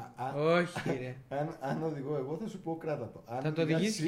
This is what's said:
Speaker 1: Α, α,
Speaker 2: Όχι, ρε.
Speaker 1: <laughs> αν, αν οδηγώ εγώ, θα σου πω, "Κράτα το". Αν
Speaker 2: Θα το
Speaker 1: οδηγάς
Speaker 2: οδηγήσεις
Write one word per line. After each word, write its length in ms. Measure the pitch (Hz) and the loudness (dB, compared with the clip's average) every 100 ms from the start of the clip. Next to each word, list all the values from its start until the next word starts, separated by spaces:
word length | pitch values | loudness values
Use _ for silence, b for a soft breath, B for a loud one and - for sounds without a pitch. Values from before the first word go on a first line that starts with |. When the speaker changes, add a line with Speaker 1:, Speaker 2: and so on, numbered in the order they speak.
| - - | -12 -6
Speaker 1:
Α, 80 | 127 | -4
α, 280 | 139 156 170 | 2 6 6
Speaker 2:
Όχι, 380 | 175 - - 127 | 4 0 -2 -2
ρε. 180 | 127 127 - | -2 -8 -4
Speaker 1:
<laughs> 100 | 135 | -2
αν, 180 | 156 156 | -2 -2
αν 220 | 135 139 | -4 0
οδηγώ 320 | 160 147 131 147 | -2 -2 -2 -2
εγώ, 220 | 131 165 | -2 -4
θα 100 | 214 | -6
σου 120 | 185 | -6
πω, 180 | 165 160 | -4 -4
"Κράτα 320 | 160 143 117 | -2 -2 -4
το". 140 | - - | -10 -6
Αν 140 | 120 | -2
Speaker 2:
Θα 100 | 147 | 0
το 80 | 156 | 2
Speaker 1:
οδηγάς 180 | 160 160 | 4 4
Speaker 2:
οδηγήσεις 200 | 208 214 | 4 4